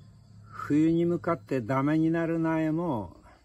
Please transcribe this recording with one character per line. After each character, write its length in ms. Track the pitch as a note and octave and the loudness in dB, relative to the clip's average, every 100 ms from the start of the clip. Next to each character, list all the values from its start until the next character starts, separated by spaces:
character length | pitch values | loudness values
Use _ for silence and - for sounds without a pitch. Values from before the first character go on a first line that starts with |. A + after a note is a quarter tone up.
| - - - - | -20 -20 -20 -20
冬 480 | - - - D3 D#3+ | -18 -10 -2 2 4
に 120 | E3 | 2
向 140 | E3+ E3+ | 2 0
か 140 | - | -2
っ 60 | E3 | -4
て 220 | - C3+ | -2 -4
ダ 220 | A2 C3 | 0 0
メ 160 | C#3+ D#3+ | 2 2
に 120 | D#3+ | 2
な 140 | E3 E3 | 0 0
る 120 | E3 | 0
苗 320 | D#3+ D#3+ D#3+ | 0 0 0
も 460 | D#3 F3 A#2+ F2+ - - - | -2 -2 -4 -6 -14 -20 -20